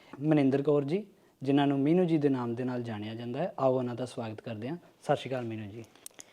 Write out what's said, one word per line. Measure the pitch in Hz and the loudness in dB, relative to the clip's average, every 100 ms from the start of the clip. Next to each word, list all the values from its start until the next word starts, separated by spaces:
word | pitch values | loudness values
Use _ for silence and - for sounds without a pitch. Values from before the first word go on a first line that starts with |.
| - - | -20 -4
ਮਨਿੰਦਰ | 147 151 135 139 | 2 4 6 4
ਕੌਰ | 143 147 | 4 2
ਜੀ, | 139 185 220 _ _ _ | 2 -2 -4 _ _ _
ਜਿਨ੍ਹਾਂ | 135 139 139 | 2 4 4
ਨੂੰ | 139 | 2
ਮੀਨੂ | 139 175 | 4 4
ਜੀ | 180 165 | 4 4
ਦੇ | 143 | 2
ਨਾਮ | 131 120 | 2 -2
ਦੇ | 117 | -4
ਨਾਲ | 127 123 | -4 -4
ਜਾਣਿਆ | 117 107 104 | -4 -6 -8
ਜਾਂਦਾ | 113 120 127 | -8 -6 -4
ਹੈ। | 175 - | -6 0
ਆਓ | 135 131 | 2 2
ਉਹਨਾਂ | 123 | 0
ਦਾ | 120 123 | -6 -8
ਸਵਾਗਤ | - 113 107 | -8 -8 -8
ਕਰਦੇ | - 110 120 | -10 -8 -8
ਹਾਂ। | 175 - _ | -8 -12 _
ਸਤਿ | - 143 | -2 -2
ਸ਼੍ਰੀ | 127 | -2
ਅਕਾਲ | 127 | -6
ਮੀਨੂ | 117 110 104 | -6 -8 -10
ਜੀ। | 113 113 - - - - | -12 -16 -20 -20 -20 -20